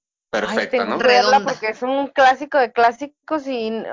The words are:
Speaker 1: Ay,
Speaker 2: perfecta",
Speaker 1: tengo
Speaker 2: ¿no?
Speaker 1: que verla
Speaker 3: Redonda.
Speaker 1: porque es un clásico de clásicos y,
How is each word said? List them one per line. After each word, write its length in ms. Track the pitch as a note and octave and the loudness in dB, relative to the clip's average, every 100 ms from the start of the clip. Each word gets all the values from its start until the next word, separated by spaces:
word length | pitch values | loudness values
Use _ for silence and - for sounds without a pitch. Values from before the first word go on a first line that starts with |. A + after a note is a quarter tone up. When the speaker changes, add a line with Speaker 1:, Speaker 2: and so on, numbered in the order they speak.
| _ _ _ | _ _ _
Speaker 1:
Ay, 0 | |
Speaker 2:
perfecta", 460 | G#3+ G#3 A3 G#3 B3 | -6 -4 -4 -2 -2
Speaker 1:
tengo 80 | - | -2
Speaker 2:
¿no? 80 | B3+ | 0
Speaker 1:
que 80 | B3 | 2
verla 160 | B3 B3 C4 | 4 4 2
Speaker 3:
Redonda. 120 | A#3 | 0
Speaker 1:
porque 180 | B3+ A3 | -6 -6
es 120 | A3 | -6
un 260 | B3 C#4 C4+ | -4 -4 -2
clásico 500 | - C4 C4 C#4+ D4 | 2 4 4 0 0
de 120 | A#3 | 0
clásicos 760 | A#3 C4 A#3 C#4+ _ - D#4 C4+ | 2 2 2 -10 _ -8 -6 -4
y, 240 | B3 A3 A3 - | -6 -4 -6 -6